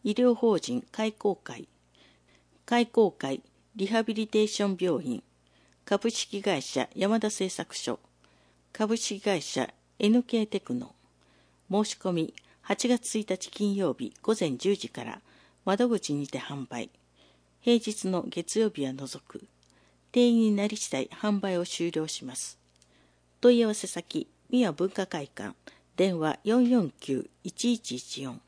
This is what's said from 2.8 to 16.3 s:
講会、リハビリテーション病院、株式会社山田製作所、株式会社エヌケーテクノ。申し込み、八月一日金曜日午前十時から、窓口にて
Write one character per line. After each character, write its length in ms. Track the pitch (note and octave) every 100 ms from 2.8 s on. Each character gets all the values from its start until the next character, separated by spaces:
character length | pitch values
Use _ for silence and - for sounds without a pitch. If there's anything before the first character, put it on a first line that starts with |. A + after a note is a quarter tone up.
| A#3+
講 240 | - G#3
会、 320 | - C#3 C3+ _ _ _ A3
リ 100 | G3
ハ 160 | A3+
ビ 120 | A3+
リ 120 | G#3+ A3
テ 180 | G#3+
ー 20 | G#3+
シ 180 | -
ョ 40 | G3+
ン 100 | F#3
病 240 | F3+ C#3+
院、 180 | B2+ A#2 - _ _ _ _ _
株 240 | - G3+ A#3
式 340 | A3+ - G3+
会 200 | G3+ D#3+
社 260 | - - B2
山 260 | - F#3+ A3
田 80 | G#3+
製 220 | - F#3+
作 260 | - F#3+ -
所、 240 | - A#2 _ _ _ _ _ _ _
株 240 | - G#3+ A3+
式 240 | - G3
会 220 | G#3+ F#3
社 280 | - - B2+ - _ _
エ 100 | G#3
ヌ 140 | A#3
ケ 220 | B3 A#3
ー 20 | G#3+
テ 140 | F#3+
ク 120 | -
ノ。 220 | B2 - _ _ _ _ _ _ _ _
申 140 | G3
し 120 | G#3 -
込 120 | F#3+
み、 220 | F3 D#3+ - _ _
八 260 | - G3+ A#3+
月 300 | B3 - A3
一 120 | G#3
日 200 | F#3+ -
金 240 | - G#3
曜 180 | G3 F3+
日 220 | A#2+ B2 -
午 120 | - A3
前 180 | E3+ B2+
十 180 | F#3
時 140 | G3+ -
か 160 | -
ら、 160 | A#2 - _ _ _ _ -
窓 240 | G3+ A#3+
口 240 | G#3+ -
に 120 | C#3+
て 140 | C#3+